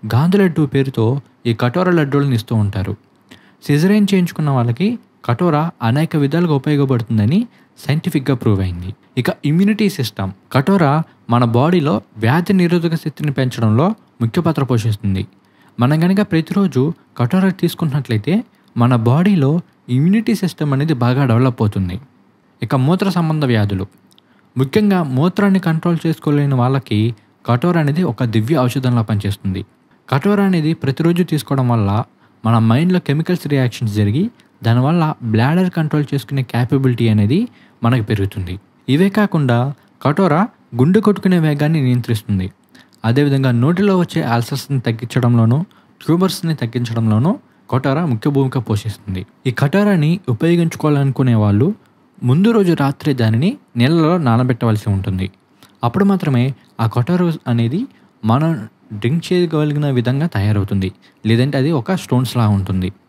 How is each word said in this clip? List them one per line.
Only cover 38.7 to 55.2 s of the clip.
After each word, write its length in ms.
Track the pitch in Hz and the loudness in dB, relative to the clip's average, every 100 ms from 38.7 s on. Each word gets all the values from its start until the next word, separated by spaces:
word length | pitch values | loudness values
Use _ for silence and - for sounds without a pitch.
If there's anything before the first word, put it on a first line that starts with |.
| _ - | _ -4
ఇవే 200 | 139 196 | 0 2
కాకుండా 640 | 196 202 165 135 117 131 143 _ _ | 2 0 0 2 0 0 -6 _ _
కటోరా 460 | 131 151 190 151 220 _ _ 117 | -2 0 2 2 0 _ _ 0
గుండె 240 | 139 196 | 4 4
కొట్టుకునే 400 | 214 190 196 180 | 2 0 2 2
వేగాన్ని 420 | 156 147 147 160 | 2 0 0 0
నియంత్రిస్తుంది. 680 | 131 123 117 107 - 98 92 - _ - _ _ 113 | 2 0 0 -4 -2 -4 -4 -10 _ -20 _ _ 0
అదేవిధంగా 460 | 123 143 139 135 | 2 2 2 2
నోటిలో 480 | 120 131 175 202 185 | 2 2 2 2 2
వచ్చే 220 | 170 165 | 0 -2
అల్సర్స్ని 580 | 147 117 117 139 - 135 | -2 -2 -2 -8 -4 -4
తగ్గించడంలోనూ, 840 | 120 113 120 - 120 120 113 131 190 _ _ _ - | -4 -6 -4 -2 2 4 4 2 -2 _ _ _ -2
ట్యూమర్స్ని 500 | 170 185 190 165 156 | 0 0 -2 -6 -4
తగ్గించడంలోనూ 840 | 117 123 120 117 113 107 147 262 _ _ _ | -6 -6 -4 -2 0 2 0 -2 _ _ _
కటోరా 340 | 127 143 139 175 | -4 0 -2 -2
ముఖ్య 260 | 110 151 | -2 0
భూమిక 260 | 143 135 131 | 0 0 -2
పోషిస్తుంది. 680 | 113 104 110 101 - 92 98 _ 135 | -4 -4 -4 -12 -10 -10 -10 _ -8
ఈ 40 | |
కటోరాని 680 | 117 143 190 208 190 151 175 - | -2 0 2 2 2 0 -2 -2
ఉపయోగించుకోవాలనుకునే 1080 | 117 165 170 165 - 156 143 139 135 131 117 | -2 0 2 0 -2 -2 0 0 0 0 2
వాళ్ళు 400 | 104 101 147 220 _ _ _ - | 2 2 0 -2 _ _ _ -6
ముందు 280 | 123 139 208 | 0 2 4
రోజు 220 | 226 185 | 4 2
రాత్రి 400 | 156 139 147 156 | 2 0 -2 -4
దానిని 440 | 131 113 113 170 277 _ 117 | 0 0 2 0 -2 _ 0
నీళ్ళలో 400 | 123 165 156 180 | 2 4 2 2
నానబెట్టవలసి 720 | 139 113 127 120 117 101 101 | 2 0 0 0 0 0 -2
ఉంటుంది. 420 | 98 95 92 | -2 -2 -4